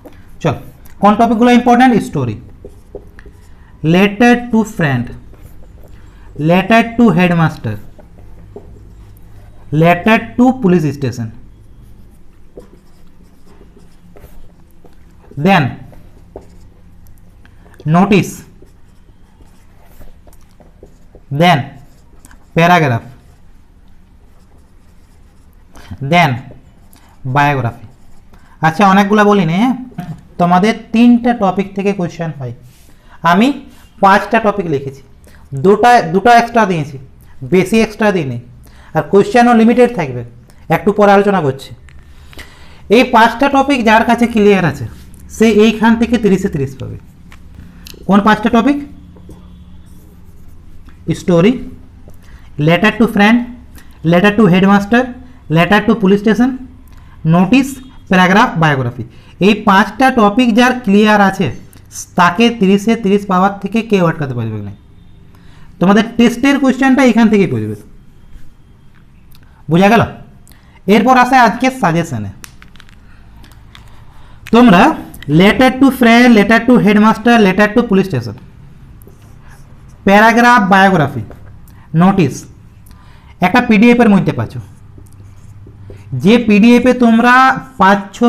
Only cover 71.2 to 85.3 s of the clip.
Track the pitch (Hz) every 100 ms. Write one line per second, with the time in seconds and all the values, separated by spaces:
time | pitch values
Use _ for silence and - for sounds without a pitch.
71.2 | 247 262 233 240 254 262 185 165 165 117
72.2 | 101 - - - - - - - - -
73.2 | - - - - - - - - - -
74.2 | - - - 226 247 180 254 - - -
75.2 | - 151 196 226 254 262 269 262 233 233
76.2 | 247 220 196 226 233 240 190 208 214 220
77.2 | 240 233 202 185 208 208 240 190 185 127
78.2 | 110 101 - - - - - - - -
79.2 | - - - - - - - - - 196
80.2 | 226 226 240 240 190 190 196 180 139 120
81.2 | 107 - - - - - - 160 180 196
82.2 | 143 - - - - - - - - -
83.2 | - - 180 247 247 214 240 240 226 196
84.2 | 151 139 107 123 104 - - - - -
85.2 | -